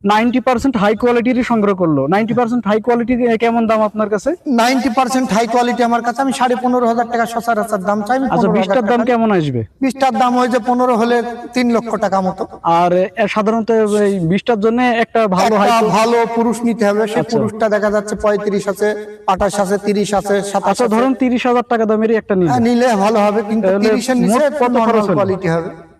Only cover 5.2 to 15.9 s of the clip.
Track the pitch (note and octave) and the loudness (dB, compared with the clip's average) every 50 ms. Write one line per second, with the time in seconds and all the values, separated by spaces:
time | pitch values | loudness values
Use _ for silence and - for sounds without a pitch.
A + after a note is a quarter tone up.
5.2 | C4 - F#3 G#3+ A#3 A3+ A3+ B3 B3 A#3+ A#3 G#3 A#3+ A#3 A#3 A#3+ A#3 A#3+ A#3 A#3+ | 0 0 0 0 0 2 2 0 2 0 0 0 0 0 0 0 -2 -2 -2 -2
6.2 | C#4 C4+ A#3+ - B3 B3+ B3 A#3+ A#3+ B3 B3 B3 A#3+ A3+ A#3 A#3 A#3+ A3+ A#3+ A#3 | -2 -2 0 0 0 0 0 0 0 0 0 2 2 0 0 0 -2 -2 -2 -2
7.2 | A#3 A3+ A#3 A#3 - - A#3 G#3 G#3 G3+ G#3+ G3+ F3+ G3+ G3+ G#3+ G#3 G#3 B3 C4 | -2 -2 -4 -6 -2 -2 -2 -2 -2 -2 -4 -4 -2 -2 -2 -2 -2 -2 -2 -2
8.2 | C4+ A#3+ - - A#3+ F#3+ E3+ G#3 F#3+ F#3 G3 B3+ A3+ G#3 A#3+ A#3+ A#3+ A#3+ B3 A#3 | 0 0 0 0 2 2 2 0 0 2 0 0 0 0 0 0 2 0 0 0
9.2 | A3+ A3 G#3 F3+ D#3 D3 B2+ A#2+ A2 - _ _ C4 C4+ - C4+ C4+ C4 A#3 G#3+ | 2 2 2 0 0 0 -2 -4 -6 -6 _ _ -4 -4 -2 0 -2 0 0 0
10.2 | B3+ B3 B3 B3 B3 A#3+ A3 B3+ G#3 A#3+ B3 B3 B3+ B3+ B3 G#3 A#3 A#3 A#3+ A#3+ | 0 0 2 0 0 0 0 -2 0 0 0 0 2 0 2 0 2 2 0 0
11.2 | A#3 A#3+ A#3 A#3 - - - B3+ B3 A#3+ A#3 A3 A#3 A#3 A3 G#3 G#3+ G3 F#3 F#3+ | -2 -4 -8 -12 -14 -6 -4 -2 0 2 0 0 -2 -2 -4 -4 -2 0 0 0
12.2 | F#3+ F#3 F3+ - - - - - - E3 E3+ E3+ F3 F3 F3 F3+ F#3 F#3+ - - | -2 -2 -4 -6 -10 -10 -12 -6 -2 0 2 2 2 2 2 2 0 -2 -2 -2
13.2 | A3 G3 - G#3+ G#3+ G3+ A3 A3+ A3 G3 A3+ A3 A3 G#3 G3+ G#3+ G#3 G3+ G3+ G3 | -2 -2 0 -2 -2 0 0 -2 0 0 0 0 2 2 0 0 0 0 0 0
14.2 | E3+ D#3+ F3+ G3+ - - A#3+ G#3+ G3 A3+ A#3 A#3+ B3+ B3 A#3 A#3 A3+ - _ A#3 | 0 0 0 -2 0 -2 -2 0 0 0 0 2 0 0 2 0 -2 -2 _ 0
15.2 | A3+ G#3 F#3 F3+ F#3+ A#3 A3 G3+ G3+ - A#3 A3+ A3 G3 | 0 0 2 0 2 2 2 2 2 2 2 2 2 2